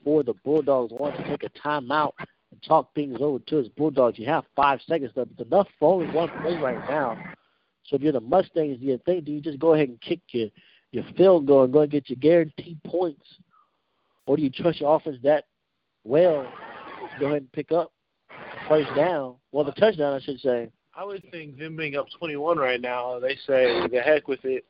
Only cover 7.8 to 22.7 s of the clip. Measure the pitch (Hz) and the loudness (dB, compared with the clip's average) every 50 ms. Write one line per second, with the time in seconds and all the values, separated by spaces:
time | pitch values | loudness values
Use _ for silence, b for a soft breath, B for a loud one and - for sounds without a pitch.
7.8 | _ - 143 135 135 156 143 123 110 120 160 190 180 - _ 170 156 147 139 117 | _ -6 -4 0 0 0 0 0 -2 2 2 2 0 0 _ -2 -2 -2 -4 -6
8.8 | 123 139 131 120 _ - 185 180 151 147 147 151 143 165 143 131 151 165 156 156 | -2 -4 -4 -2 _ -2 -2 -2 -2 -8 -10 -8 -8 -10 -8 0 4 4 4 4
9.8 | 151 127 120 117 - - 180 170 _ _ - 120 110 104 b b b b b b | 4 0 -2 _ -6 -8 -8 -8 _ _ -4 -4 -4 -4 b b b b b b
10.8 | b b - 117 92 - - - 175 196 185 170 143 135 139 139 131 127 127 151 | b b -8 -8 -8 -8 2 4 6 6 6 6 6 6 6 6 6 6 6 4
11.8 | 151 147 147 147 135 - 131 127 131 151 170 170 165 151 _ - - 170 170 151 | 4 4 0 -4 -4 -4 -10 0 4 4 4 4 4 0 _ -14 -16 -16 -16 -16
12.8 | _ - - 170 185 170 143 _ _ _ - _ _ _ _ _ _ _ _ _ | _ -6 -4 -2 -2 -2 -4 _ _ _ -20 _ _ _ _ _ _ _ _ _
13.8 | _ _ _ _ _ _ _ _ _ - 139 151 156 135 131 - 175 175 156 - | _ _ _ _ _ _ _ _ _ -2 0 0 0 -2 -4 0 0 0 0 0
14.8 | 147 143 156 151 - 160 139 123 120 139 151 147 - _ _ _ _ _ _ _ | 2 2 2 2 0 -6 -10 -2 2 2 2 2 0 _ _ _ _ _ _ _
15.8 | _ _ _ _ _ 107 127 156 180 180 160 143 131 123 - - - - - - | _ _ _ _ _ 0 2 4 4 4 2 0 -4 -8 -14 -18 -18 -18 -18 -18
16.8 | - - - - - - - 131 143 139 147 147 135 127 _ 156 139 _ 156 170 | -18 -18 -18 -16 -16 -16 -8 -6 -4 -2 -2 -4 -6 _ _ -10 -4 _ -2 -2
17.8 | 160 - _ _ _ _ _ _ _ _ - - - - - - - - 151 156 | -2 -2 _ _ _ _ _ _ _ _ -20 -18 -18 -16 -16 -14 0 2 2 2
18.8 | 143 135 131 - 160 180 180 151 135 127 123 _ _ _ - 143 147 139 - - | 2 0 0 0 2 2 0 -2 -4 -6 -12 _ _ _ -2 -2 -2 -2 2 4
19.8 | 202 226 202 156 147 143 139 135 127 - 139 120 - 135 123 120 117 113 _ _ | 4 4 4 2 -2 -2 -2 -4 -6 -8 -10 -4 0 0 0 0 -2 -6 _ _
20.8 | _ _ _ 160 185 202 202 190 - - 170 165 156 147 135 131 151 160 160 156 | _ _ _ -14 -12 -12 -12 -14 -16 -16 -18 -16 -16 -16 -16 -14 -14 -12 -8 -8
21.8 | 160 147 135 147 175 _ - _ 175 160 147 143 147 165 170 151 139 127 | -8 -6 -4 -6 -6 _ -10 _ -8 -8 -6 -4 0 0 0 2 2 0